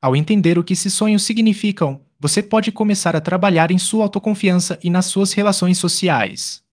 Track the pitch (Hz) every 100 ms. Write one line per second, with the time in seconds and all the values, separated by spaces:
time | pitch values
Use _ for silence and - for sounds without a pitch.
0 | 135 135 151 214 165 175 175 185 196 -
1 | 214 208 202 226 220 202 214 196 151 135
2 | _ _ 147 - 208 220 220 208 214 202
3 | 175 160 160 180 196 170 165 180 - 220
4 | 208 202 214 202 196 180 180 175 175 175
5 | 180 - 196 - 208 196 180 180 180 -
6 | 185 139 101 - - - _